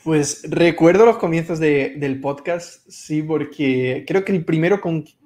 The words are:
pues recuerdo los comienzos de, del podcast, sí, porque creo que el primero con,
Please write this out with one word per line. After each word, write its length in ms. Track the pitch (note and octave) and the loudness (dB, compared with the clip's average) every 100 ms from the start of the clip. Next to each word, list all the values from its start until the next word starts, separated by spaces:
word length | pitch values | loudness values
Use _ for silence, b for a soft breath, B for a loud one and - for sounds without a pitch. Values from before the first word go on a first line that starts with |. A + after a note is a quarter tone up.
pues 440 | D#3+ D#3 C#3 - D#3 | -2 0 -2 -6 -6
recuerdo 560 | - E3+ D#3+ E3 F3+ | 0 2 4 4 6
los 140 | A#3 A3+ | 6 4
comienzos 400 | F3+ E3 E3 D#3+ | 0 -2 -2 -2
de, 360 | D#3 C#3+ C3+ D3 | 2 2 0 -4
del 220 | C#3+ C3+ | -6 -4
podcast, 680 | C#3 C#3 - E3+ - - _ | -6 -6 -6 -6 -8 -20 _
sí, 340 | - - D#3 | -20 -8 -6
porque 840 | D#3 D#3 D3 - C#3 B2+ B2+ C3+ - | -2 -4 -4 -4 -2 0 -2 -4 -4
creo 160 | F#3 | -4
que 80 | F#3+ | -2
el 140 | F#3+ E3 | -2 0
primero 340 | D#3+ E3+ G3+ | 0 2 0
con, 240 | F3 D#3+ D3+ _ | -2 -6 -8 _